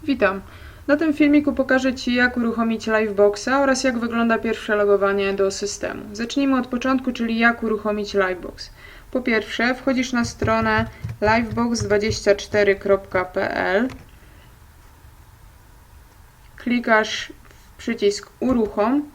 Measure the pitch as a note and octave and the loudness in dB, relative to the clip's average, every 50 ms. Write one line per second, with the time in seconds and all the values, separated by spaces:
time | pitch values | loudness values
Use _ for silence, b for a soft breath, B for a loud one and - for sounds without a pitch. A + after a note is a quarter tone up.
0 | D#4+ - C4+ - - F#3 G3 G3 - B B B B B B B B - C#4+ D4 | -2 -4 0 2 2 0 0 -2 -10 B B B B B B B B 2 2 2
1 | E4 D#4+ D4 - D4+ D4 D4 D4 D4 D4 A#3+ - C4+ C4+ C4 C4 B3+ C4 B3 B3+ | 2 0 2 2 4 6 6 4 4 2 0 0 0 2 2 2 2 0 -2 -2
2 | - B3 A#3+ B3 B3 B3 B3 B3 A#3 A#3 A3 A3+ A3+ A3+ A3+ G#3+ - A3 A3 G#3+ | -2 -2 2 2 2 2 2 0 -2 -2 0 0 0 0 0 -2 -2 0 0 0
3 | A3 G#3+ G3+ G3 G#3 G#3 G3+ - - B3 B3+ C#4 C#4 C4+ C4 C4 C4+ C4 A#3+ A#3 | 0 0 4 4 4 4 4 2 -2 0 2 2 4 2 2 2 0 0 0 0
4 | A3+ A#3 A#3 A#3 A#3 A#3 A3+ G#3+ A3+ A#3 A3 - - - G#3+ G#3 G#3 G3+ G3+ G3 | -4 -2 0 0 2 2 2 0 0 -2 -4 -4 -2 -2 2 2 4 4 4 4
5 | G3 G3 G3 G3+ G3 G3 G3 G3 G3 G3 G3 - G3+ G3+ - - - - - - | 4 2 2 2 0 0 0 0 0 0 0 -4 -6 -6 -6 -6 -6 -8 -8 -8
6 | - G#3+ G#3 G#3 A#3 A#3 - C#4 C#4 C4+ C4+ B3+ B3 B3+ - A#3+ B3 C4 C4+ C4 | -12 -12 -8 -8 -8 -4 -2 0 0 2 2 0 0 -2 -6 -4 -2 0 0 0
7 | C4 C4 A#3+ - A#3 A3+ A#3 A3+ A#3 A#3 A#3 A#3 A#3 A3 A3 G#3 - G#3+ G#3 G#3+ | 0 -2 -4 -2 -2 -2 0 2 4 2 2 2 -2 -2 -2 -2 -2 -2 -2 -2
8 | G#3 G3+ - G3+ F#3+ F#3 F#3 F3 E3 - - - - - B B B B B B | -4 -2 0 0 0 0 -2 -6 -10 -14 -14 -14 -18 -18 B B B B B B
9 | B B - B3+ A#3+ - A#3 G#3+ G3+ - - - A#3 B3 B3+ B3+ - C4+ C4+ B3 | B B -6 -4 -2 0 0 0 -2 -4 -4 -2 -2 -2 -2 -2 -2 -2 0 0
10 | B3+ - - A#3+ A#3 A#3 - - - A3+ A3 A3+ A3 A3 A3 A3 A3+ A3+ B B | -2 -2 -2 -2 -2 -2 -4 -4 -2 0 0 2 2 2 2 0 0 -2 B B
11 | B B B - G#3 G#3+ A3 A#3 A#3+ A3 G#3 A#3 A#3 A#3 A#3+ A#3 G#3 G3+ G#3 G#3 | B B B -2 0 2 2 2 0 -2 -2 -2 0 0 0 -2 0 0 2 2
12 | G#3 A3 G#3 - - G#3 G3+ G3 - - - G#3 G#3 G3 G3 G3 - G3 G3 F#3+ | 2 0 -4 -2 2 2 2 2 0 -2 0 2 2 2 2 0 2 0 0 0
13 | G3 - - F#3 F#3 F#3 - F#3+ G3 - - - F#3 F3+ F#3 G3+ A#3+ C4 - - | 0 -4 -4 -4 -4 -2 -4 -4 -4 -2 -2 -2 -2 0 0 0 0 -2 -6 -10
14 | - - - b b b b b b b b - - - - - - - - - | -18 -20 -20 b b b b b b b b -20 -20 -20 -20 -20 -20 -20 -20 -20
15 | - - - - - - - - - - - - - - - - - - - - | -20 -20 -20 -20 -20 -20 -20 -20 -20 -20 -20 -20 -20 -20 -20 -20 -20 -20 -20 -20
16 | - - - - - - - - - - - - - B3 A#3+ A#3+ A#3 A#3+ A3+ G#3+ | -20 -20 -20 -20 -20 -20 -20 -20 -20 -20 -20 -10 -4 -2 -2 -2 2 2 2 2
17 | G#3+ - - - - - - - - - - - - - - - - - A3+ - | 2 0 -4 -8 -8 -10 -14 -20 -20 -20 -20 -20 -20 -20 -20 -10 -6 -6 -4 2
18 | - G3+ G3+ - - - - - - B3 C4 A#3+ A3 G3+ - G#3 G3+ A#3 C4 D4 | 2 0 0 0 -10 -16 -10 -4 -2 0 2 2 0 0 0 0 0 2 2 0
19 | D4 - | -2 -4